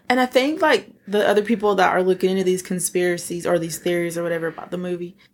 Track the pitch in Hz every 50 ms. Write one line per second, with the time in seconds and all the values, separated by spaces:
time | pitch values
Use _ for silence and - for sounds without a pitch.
0 | _ - 247 254 254 247 - 254 262 294 320 370 320 311 254 - - - - _
1 | _ 196 196 208 - - 208 208 202 214 233 196 214 208 196 190 180 170 170 180
2 | 185 185 185 185 185 185 190 196 180 180 185 180 - - 185 180 - - - 180
3 | 180 180 175 170 - - 175 175 165 170 175 170 170 170 156 - - 180 175 175
4 | 170 170 160 170 170 170 170 165 165 160 160 - - - 175 180 180 180 180 170
5 | 175 175 - _ _ _